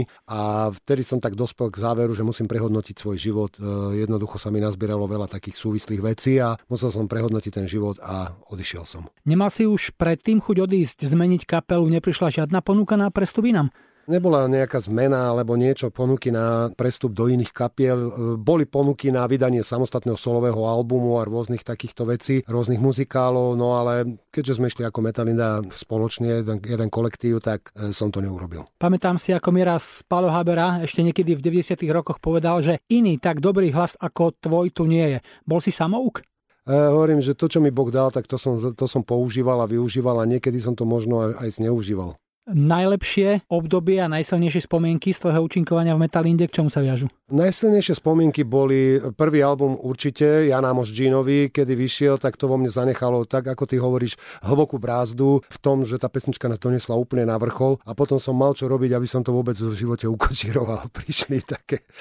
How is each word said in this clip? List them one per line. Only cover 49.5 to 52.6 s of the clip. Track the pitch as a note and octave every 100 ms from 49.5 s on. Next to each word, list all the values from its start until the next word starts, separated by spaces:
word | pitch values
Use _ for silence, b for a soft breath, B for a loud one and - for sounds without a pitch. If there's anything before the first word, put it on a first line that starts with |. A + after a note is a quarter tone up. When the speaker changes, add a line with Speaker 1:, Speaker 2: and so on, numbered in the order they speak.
| C#3 C#3 C3
Speaker 1:
určite, | B2+ B2+ C#3+ - D3 D#3 D3+
Jan | C3
Amos | C3 B2+ A2+
Jeanovi, | G#2+ C3 C3+ C3 C#3+ C#3+
kedy | - C3
vyšiel, | B2 B2+ - C#3+ C3+
tak | C3
to | - C3+
vo |
mne | C3